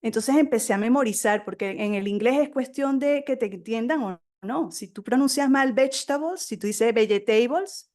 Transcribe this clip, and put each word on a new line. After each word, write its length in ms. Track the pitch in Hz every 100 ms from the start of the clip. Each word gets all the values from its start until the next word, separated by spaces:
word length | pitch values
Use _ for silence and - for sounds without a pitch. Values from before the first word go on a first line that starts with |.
Entonces 340 | 226 214 220 285
empecé 360 | 285 240 -
a 40 | 196
memorizar, 640 | 214 269 254 202 214 208
porque 260 | 208 196 196
en 240 | 190 208
el 140 | 208 202
inglés 320 | 202 220 277
es 80 | 294
cuestión 480 | 269 262 - 277 269
de 260 | 285 285 285
que 100 | 262
te 100 | 214
entiendan 560 | 190 175 226 233 294
o 180 | 202 180 _ _
no. 280 | 190 269 330
Si 180 | - 196
tú 140 | -
pronuncias 460 | 202 254 277 - 277
mal 240 | 269 269
vegetables, 720 | 226 262 269 - 285 311 370
si 140 | - 202
tú 100 | 208
dices 260 | 214 226
veyetéibols 1000 | 233 214 202 202 220 240 311 392 - -